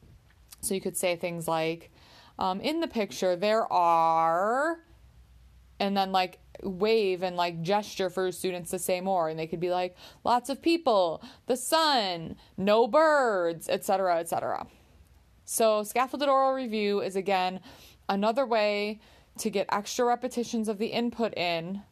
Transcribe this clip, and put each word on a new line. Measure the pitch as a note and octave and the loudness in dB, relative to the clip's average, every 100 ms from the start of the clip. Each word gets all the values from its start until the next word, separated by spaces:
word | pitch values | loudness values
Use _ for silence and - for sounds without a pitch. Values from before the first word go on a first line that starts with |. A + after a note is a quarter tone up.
| - - _ _ _ - | -20 -20 _ _ _ -10
So | - | -4
you | F#3+ | -4
could | F#3+ E3+ | -4 -2
say | F#3 | -2
things | E3+ F3+ E3+ E3 | -2 -4 -6 -2
like, | D#3+ D#3+ E3 - - - - - - | -2 -2 -4 -12 -20 -20 -20 -20 -4
um, | F#3+ G3 | -4 -2
"In | C4+ D#4+ | -4 -4
the | E4 | -4
picture, | A#3 G3+ - F#3 F3 | -2 -4 -2 0 0
there | G#3 A3 - | 2 0 2
are," | F3+ E3+ E3 E3 E3 E3 E3+ G3+ B3+ D#4 E4 _ - - - - - - - - - | 2 4 4 4 4 2 2 2 0 -2 -4 _ -20 -20 -20 -20 -20 -20 -20 -20 -4
and | G3+ G3 | -2 0
then, | F#3+ | 0
like, | F#3+ F#3 - - - | 0 0 -4 -20 -14
wave | - F#3 G#3+ A3+ G3 F3+ | -10 -2 2 2 2 0
and, | F#3 F3 | -4 -2
like, | F3 E3 | -2 -2
gesture | E3 G#3 G#3 - F#3 | 0 0 -2 -4 -4
for | F#3 F#3 | -2 -4
students | F3+ F#3+ F3+ E3+ | -2 -4 -6 -6
to | F#3 | -6
say | F#3+ F3+ | -2 -2
more. | F#3+ F#3+ D#3+ | 0 0 0
And | D#3+ | -2
they | D#3+ | -6
could | F3 | -4
be | F3 | -2
like, | F3+ F3+ - - - | 0 -2 -6 -20 -6
"Lots | - B3 A#3+ | 0 0 0
of | C#4 | -4
people, | E4 E4+ C#4+ G#3 E3+ D#3 B3 - - | 0 2 4 4 2 -2 -12 -16 -4
the | B3+ | -4
sun, | - D#4+ D#4+ C4+ G3 E3+ D#3+ - - - | 0 2 4 2 0 -4 -8 -14 -16 -4
no | G3 G#3+ A#3 | 2 4 6
birds," | C#4+ D#4+ D4 B3 G3 E3+ E3 - | 6 6 6 4 2 0 -2 -4
et | F#3+ | -4
cetera, | - F#3+ F#3+ E3+ | 0 0 2 0
et | E3+ | 0
cetera. | F3 A#2+ G2+ - - _ - - - _ _ | -4 -2 -4 -8 -18 _ -20 -20 -20 _ _
So | - - A3+ G#3+ | -8 2 2 2
scaffolded | G#3 A#3+ B3+ C4 C#4 | 0 -2 -2 0 2
oral | C4+ C4+ | 4 4
review | C4 B3 G#3+ G#3 G3+ | 0 -2 -2 0 0
is, | F#3+ | 0
again, | F#3+ F#3 F#3+ F#3 F#3 - - - - - | -2 0 0 0 -4 -14 -20 -20 -20 -4
another | G3 G#3+ A#3 | 0 0 0
way | B3+ A3+ G#3 G#3 G#3 G#3+ - - _ - | 0 2 2 0 -2 -6 -16 -20 _ -8
to | A3 | -4
get | G3+ - | -2 -2
extra | G3+ G3+ - | -2 -4 -2
repetitions | A#3+ A#3+ B3 B3 A3 A#3 A3 | 0 0 -2 -6 -4 -4 -4
of | G3 | -4
the | A3+ | -4
input | A3+ A#3+ A#3 A3 | -2 -4 -2 -4
in. | - F3 E3+ E3+ G3 - | -2 -2 -2 -4 -10 -12